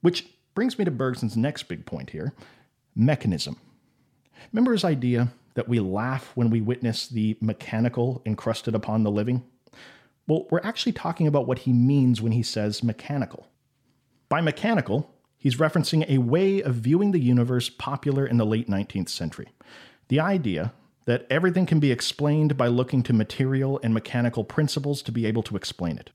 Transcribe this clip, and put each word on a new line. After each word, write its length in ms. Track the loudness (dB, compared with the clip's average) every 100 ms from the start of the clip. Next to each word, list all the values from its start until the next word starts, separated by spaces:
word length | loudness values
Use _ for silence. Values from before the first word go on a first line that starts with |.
Which 280 | 2 0 -10 _ _
brings 240 | -2 -2 0
me 60 |
to 60 | -2
Bergson's 460 | 0 -2 -2 -2 0
next 280 | -2 -2
big 220 | -10 -12 -10
point 240 | -12 -10
here, 240 | -8 -8 -10 -20 _ _ _ _ 0
mechanism. 600 | 2 2 0 -2 -4 -10 _ _ _ _ _ _ _ _ -8
Remember 200 | 0 2
his 120 | 2
idea 440 | 2 0 2 2 0 -2 _
that 140 | -8 0
we 100 | 0
laugh 540 | 0 -2 -4 -6 -6
when 160 | 0 2
we 100 | 2
witness 460 | 0 -2 -2 -2 -4
the 300 | -2 0 0
mechanical 800 | -2 -4 -4 0 0 0 -2 -2 -4
encrusted 480 | -4 -2 -4 -2
upon 300 | -4 -2 0
the 60 | 2
living? 340 | 2 0 -2 -4 _ _ -20 -20 -20 _ _ -2
Well, 200 | -2 0
we're 100 | -2
actually 280 | -2 -4 -4
talking 340 | -2 -6 0 2
about 200 | 2 0
what 140 | -2
he 120 | 2
means 480 | 4 6 6 4 2
when 120 | 2
he 100 | 0
says 400 | 0 -2 -2 -2
mechanical. 640 | -4 -4 -6 -6 -6 -8 -20 _ _ _ _ _ _ _ _
By 120 | 0
mechanical, 760 | 0 0 0 0 0 -2 -4 _ _ _
he's 200 | -2 2
referencing 520 | 2 2 2 0 2
a 100 | 2
way 440 | 4 4 4 2
of 120 | 0
viewing 380 | -2 2 2 4
the 80 | 2
universe 480 | 4 4 4 0 -2
popular 580 | -8 -8 -4 -2 0 2
in 100 | 2
the 100 | 2
late 220 | 0 0
nineteenth 400 | -2 -2 -6 -6
century. 400 | -6 -8 -8 -18 _ -20 -20 -20 _ _
The 120 | 0
idea 520 | 2 0 0 -2 -4 -8 _ _
that 220 | -2 -2 0
everything 360 | 2 2 2 2
can 120 | 4
be 140 | 4
explained 640 | 2 -2 -2 0 2 2 2
by 100 | 0
looking 380 | 0 2 0
to 80 | 2
material 680 | 2 2 0 0 0 -2 -2
and 120 | 0
mechanical 480 | -2 -2 -2 -2 -2
principles 600 | -4 0 0 -2 -4 -6
to 100 | -4
be 140 | -4 -2
able 180 | -2
to 120 | -4 -6
explain 420 | -8 -6 -6 -6
it. 120 | -12